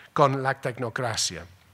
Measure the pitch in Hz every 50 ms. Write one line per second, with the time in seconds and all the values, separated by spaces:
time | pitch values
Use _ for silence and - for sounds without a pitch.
0 | - - - - 143 135 135 135 131 131 131 - - 135 117 127 123 113 - -
1 | 123 117 110 - - - 92 80 87 90 - - _ _